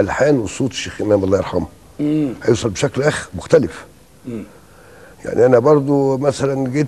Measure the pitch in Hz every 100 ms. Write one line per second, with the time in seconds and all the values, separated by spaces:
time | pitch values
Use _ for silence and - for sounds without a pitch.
0 | 101 - 139 143 101 - 131 - 92 -
1 | 101 104 95 95 95 90 85 - - -
2 | 147 151 143 110 - 117 117 95 143 -
3 | - - - 90 - - 104 - - -
4 | _ _ 127 117 95 - - - - -
5 | - - - - 123 123 127 151 139 143
6 | 135 135 143 - 139 135 131 135